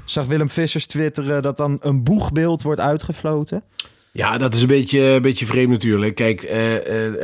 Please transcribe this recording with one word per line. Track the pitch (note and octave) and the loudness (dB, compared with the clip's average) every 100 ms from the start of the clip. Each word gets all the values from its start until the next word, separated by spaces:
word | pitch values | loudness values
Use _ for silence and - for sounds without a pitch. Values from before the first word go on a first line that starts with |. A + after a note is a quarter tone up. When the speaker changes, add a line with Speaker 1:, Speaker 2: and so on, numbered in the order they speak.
Speaker 1:
Zag | - D#3 C3 | -4 -6 -2
Willem | D3+ D3 | 0 0
Vissers | - E3 D#3+ - | 0 -2 -2 -4
twitteren | D3 D#3 D3+ C#3 C#3+ | -2 -2 -2 -2 -2
dat | C#3 C#3 | -2 -2
dan | D3 C#3+ | -2 -2
een | D3 C3+ | 0 2
boegbeeld | A#2+ G#3 - C#3+ E3 D#3+ | 2 2 2 0 0 0
wordt | D3 D3+ | -2 -2
uitgefloten. | C#3 D3+ - E3 D#3 D3+ D3+ F3+ - - - _ _ | 0 0 -4 -6 -2 -2 -2 -6 -8 -14 -16 _ _
Speaker 2:
Ja, | - G#2 A#2+ | -4 -2 0
dat | B2+ | 0
is | A2+ | 2
een | B2 | 4
beetje, | C#3 C3 C#3 | 4 4 2
een | C3+ C3 | 4 4
beetje | C3 B2 A2+ | 4 0 -2
vreemd | B2+ B2+ | 2 2
natuurlijk. | A#2+ A2+ G#2 G#2 | 2 2 2 0
Kijk, | G#2 A2+ A2 | 0 0 -2
eh, | - A2 A2+ A2+ - A2 A2 | -4 -2 0 -2 -2 -4 -4
eh, | G#2+ | -4